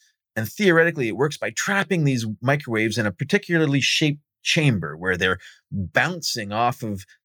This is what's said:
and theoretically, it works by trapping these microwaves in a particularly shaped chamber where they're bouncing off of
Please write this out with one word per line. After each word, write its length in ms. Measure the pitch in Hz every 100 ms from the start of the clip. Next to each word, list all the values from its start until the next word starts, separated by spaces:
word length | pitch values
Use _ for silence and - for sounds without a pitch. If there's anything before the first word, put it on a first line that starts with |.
| _ _ _ -
and 120 | 107
theoretically, 600 | - 202 165 165 160 117
it 80 | 98
works 200 | 147 -
by 140 | 110
trapping 540 | - - 196 196 185
these 200 | 143 127 113 107
microwaves 560 | 123 147 135 113 113 107
in 100 | 107
a 40 |
particularly 680 | - 139 202 202 170 156 139
shaped 420 | - - 156 147 _ _
chamber 520 | - 170 151 104 80 78
where 200 | 90 90
they're 240 | 95 90 - - _
bouncing 800 | 98 90 131 139 180 - 120 101
off 320 | 104 120 -
of 200 | 113 101 95 -